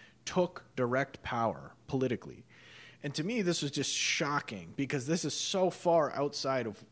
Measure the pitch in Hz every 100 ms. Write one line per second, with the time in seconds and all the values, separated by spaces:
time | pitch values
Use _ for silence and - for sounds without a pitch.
0 | - - - 185 180 - - - 123 127
1 | 139 - - 120 113 - - - - 135
2 | 127 117 71 62 - - - - - -
3 | 147 139 165 240 180 170 143 143 131 -
4 | - - 151 143 - 101 85 120 139 143
5 | 123 170 147 - - 190 185 - 175 165
6 | 143 - 143 - 135 131 113 101 -